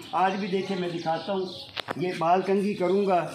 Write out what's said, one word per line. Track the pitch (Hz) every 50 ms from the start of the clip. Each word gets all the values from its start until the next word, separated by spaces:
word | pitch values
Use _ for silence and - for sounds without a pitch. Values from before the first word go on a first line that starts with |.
| - - -
आज | - 185 190 190
भी | 202 196 196
देखे | 185 196 185 190 196
मैं | 180 180 175 165
दिखाता | 170 - 160 165 165 - - 196
हूँ, | 190 185 180 - - - - - - - - - -
ये | 170 180 180
बाल | 165 160 165 180 190 185
कंघी | 190 190 202 185 208 202
करूँगा, | - 180 175 190 202 202 190 185 175 156 -